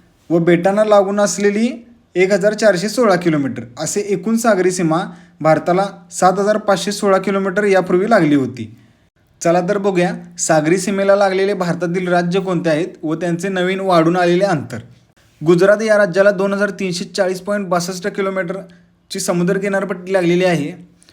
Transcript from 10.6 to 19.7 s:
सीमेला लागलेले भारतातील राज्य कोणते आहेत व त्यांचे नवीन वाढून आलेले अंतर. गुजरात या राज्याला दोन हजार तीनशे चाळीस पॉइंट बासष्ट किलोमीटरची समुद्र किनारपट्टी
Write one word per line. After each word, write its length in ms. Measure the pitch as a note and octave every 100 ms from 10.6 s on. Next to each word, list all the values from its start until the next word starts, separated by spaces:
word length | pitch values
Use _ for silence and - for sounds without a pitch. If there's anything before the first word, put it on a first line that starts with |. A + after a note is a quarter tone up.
| D3+ F#3
सीमेला 380 | G#3 G3 G3 G3+
लागलेले 380 | G3 F#3+ G3
भारतातील 540 | F#3+ F3 E3+ F3 F#3 F3+
राज्य 320 | F3 F3 F#3+
कोणते 300 | F#3 E3+ E3
आहेत 180 | D3+ F#3 -
व 120 | D#3
त्यांचे 340 | D#3+ F3 E3+ G3
नवीन 320 | F#3 F3+ F#3+
वाढून 360 | F#3+ E3+ D#3+ F3+
आलेले 280 | F3 F3+
अंतर. 340 | G3 D3+ A2+ A2+ - - _ _ _ - D3+
गुजरात 360 | F3 G3 G#3
या 160 | A3 G#3
राज्याला 320 | G3+ F3+ G3+
दोन 220 | F#3 G3
हजार 180 | G3 G3+
तीनशे 340 | F3+ F#3+ F3
चाळीस 360 | G3 - F#3 F3+
पॉइंट 280 | G#3 G#3 F#3
बासष्ट 400 | F3 F3 F3+ G3+
किलोमीटरची 1120 | G3+ G3 F#3+ F3 F#3 - - _ _ - F#3+
समुद्र 380 | F#3+ F3 F3 G3
किनारपट्टी 540 | G3+